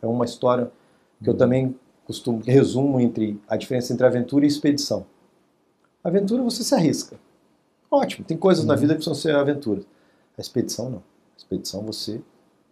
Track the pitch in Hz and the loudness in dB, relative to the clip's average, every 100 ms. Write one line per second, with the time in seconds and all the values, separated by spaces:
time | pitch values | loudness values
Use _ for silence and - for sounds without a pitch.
0 | 113 123 120 - 127 123 120 - _ _ | -4 -2 -2 0 0 2 -2 -8 _ _
1 | _ _ 110 - 123 131 131 135 _ _ | _ _ -2 2 4 4 0 -4 _ _
2 | - 113 - 113 110 135 - 113 143 131 | -14 -8 -4 -4 4 6 6 2 2 2
3 | 120 - 107 104 - 110 - 127 120 - | 2 2 -2 -4 -6 -6 -2 -4 -2 2
4 | 127 123 120 143 147 147 151 143 - 104 | 2 2 0 2 2 2 0 0 -2 -6
5 | - _ _ _ _ _ _ _ _ _ | -6 _ _ _ _ _ _ _ _ _
6 | 175 185 196 240 240 - 233 254 160 - | -2 0 0 0 -2 -4 0 2 2 0
7 | - - _ _ _ _ _ _ _ 285 | -6 -18 _ _ _ _ _ _ _ 0
8 | 240 - - 165 190 170 156 139 147 156 | 0 -4 -8 0 2 4 2 2 2 0
9 | 170 143 160 143 143 147 110 98 - _ | -2 -4 0 2 2 -2 -2 -4 -6 _
10 | _ _ _ - - - - - - 110 | _ _ _ -16 -6 -4 -4 -6 -8 -10
11 | - _ _ _ - 95 - 98 107 104 | -16 _ _ _ -8 -8 -8 -8 -8 -8
12 | - 110 - _ _ _ _ | -8 -10 -14 _ _ _ _